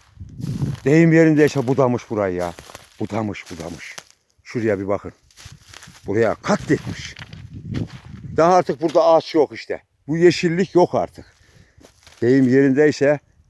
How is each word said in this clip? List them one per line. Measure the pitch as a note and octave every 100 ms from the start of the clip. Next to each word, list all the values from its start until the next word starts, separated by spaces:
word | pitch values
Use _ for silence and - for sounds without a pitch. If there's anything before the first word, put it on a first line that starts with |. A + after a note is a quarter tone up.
| _ - - - - - - - C3
Deyim | D#3 E3
yerindeyse | D#3+ D#3+ D3+ D3 C#3 A#2+
budamış | C3+ B2+ B2 -
burayı | G#2 G2 F2+
ya. | F2 E2+ - - - -
Budamış, | A2 G#2 G#2+ F#2 -
budamış. | E2+ E2 - - - - _ _ _
Şuraya | - B2 A2 G2
bir | G2
bakın. | G2 F2+ - _ - - - - - - - -
Buraya | G#2 A2 -
katletmiş. | - G3+ - - - - - - - - - - - - - - - - - -
Daha | E3 F#3
artık | - C#3
burada | D#3+ E3 E3
ağaç | D#3+ - D#3+
yok | B2+
işte. | A2+ - F2 _ _ -
Bu | E3
yeşillik | F3 - F3+ E3+ - F3
yok | F3 A#2
artık. | E2+ - - _ _ _ _ _ - _ _ -
Deyim | A#2+ C3+ B2+
yerindeyse | C3 C#3 C3 D3+ - C#3 D3 _ _